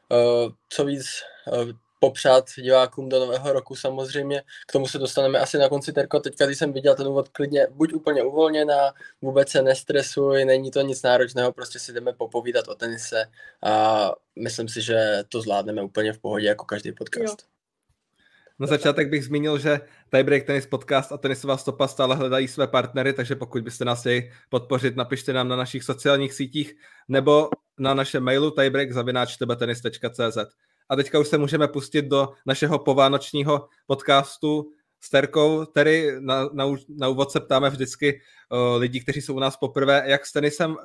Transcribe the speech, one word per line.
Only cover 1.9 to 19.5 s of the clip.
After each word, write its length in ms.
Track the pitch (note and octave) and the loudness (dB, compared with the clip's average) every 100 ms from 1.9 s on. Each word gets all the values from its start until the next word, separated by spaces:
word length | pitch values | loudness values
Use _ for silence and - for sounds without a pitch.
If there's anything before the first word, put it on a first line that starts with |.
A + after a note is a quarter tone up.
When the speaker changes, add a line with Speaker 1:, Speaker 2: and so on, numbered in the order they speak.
| _ | _
Speaker 1:
popřát 460 | C3+ C3+ C#3 C3 C3 - | 2 4 4 6 4 -4
divákům 520 | B2+ C3 B2+ - C3 | 4 4 4 -2 -2
do 100 | C3 | 0
nového 340 | B2+ B2+ C#3+ | 0 -2 -2
roku 220 | C3+ - C3 | -2 -4 -6
samozřejmě. 680 | C3+ C3+ C3 C#3+ C#3 C#3+ - - - | -6 -6 -6 -6 -4 -6 -8 -18 -4
K 40 | |
tomu 160 | C#3 C3 | -2 -2
se 100 | C#3+ | -4
dostaneme 420 | C3 - C3+ C3 | -2 0 2 2
asi 180 | C3+ D3+ | 2 2
na 120 | C3+ | 2
konci, 240 | C#3+ - | 2 -2
Terko. 260 | - C3+ D3 | -2 0 -2
Teďka, 260 | C#3 - C#3 | -2 0 0
když 120 | C#3 | 2
jsem 160 | D#3 | -4
viděl 220 | C3+ C#3 C3+ | 2 2 4
ten 120 | C3+ | 2
úvod, 220 | C#3 C3+ | -2 -2
klidně 380 | - C#3+ C#3+ C3+ | -4 0 2 0
buď 220 | C3+ D#3+ | 2 -2
úplně 300 | D#3 D3+ C#3+ | 0 0 0
uvolněná, 720 | B2+ D3 D#3+ D#3 D3+ C#3+ C#3 - - _ | 0 2 2 2 2 2 2 -2 -16 _
vůbec 280 | C3+ C3+ C#3 | 0 2 2
se 120 | C#3+ | 2
nestresuj, 840 | C3 C3 - C#3+ C3+ - C#3 C3+ C3 | 2 2 0 -2 0 0 2 4 4
není 260 | C3 C3+ | 2 2
to 100 | C#3 | -2
nic 220 | C#3 C3 | -2 0
náročného, 500 | B2+ B2 B2 B2+ B2 | 2 4 2 0 -2
prostě 260 | B2+ A#2+ B2+ | -4 -12 -14
si 140 | - | -12
jdeme 200 | A#2+ B2 | -8 -8
popovídat 540 | A#2 A2+ A#2+ A#2+ A#2+ - | -6 -6 -6 -4 -4 -4
o 80 | G#2 | -8
tenise 500 | A#2 A2+ - A2+ A2 - - _ | -8 -8 -6 -6 -6 -10 -20 _
a 480 | G#2 G#2+ G#2+ G#2+ G2 - _ - | 0 2 4 2 0 -2 _ -10
myslím 300 | A#2 A#2 A2+ | -8 -6 -8
si, 120 | A2+ | -6
že 420 | A2 A2+ G#2+ G2+ G2+ | 0 2 2 0 -4
to 120 | A#2 | -8
zvládneme 400 | A2 G2+ G2+ G#2 | -2 -2 -2 -6
úplně 320 | G2 - G#2+ | -6 -4 -4
v 60 | G#2+ | -4
pohodě, 280 | G#2 G#2 G#2 | -6 -2 -2
jako 180 | G#2 - | -2 -6
každý 260 | G#2 G#2+ | -10 -10
podcast. 500 | - G#2 A#3+ A3 G#3 | -12 -10 -6 -6 -8
Speaker 2:
Jo. 60 | _ _ _ _ _ _ _ _ _ _ _ - | _ _ _ _ _ _ _ _ _ _ _ -8
Speaker 3:
Na 80 | C#3 | -2
začátek 420 | D3+ D3 D3+ C#3+ | 0 2 0 -2
bych 160 | D3+ B2 | -2 -4
zmínil, 340 | D3 D3+ | -4 -2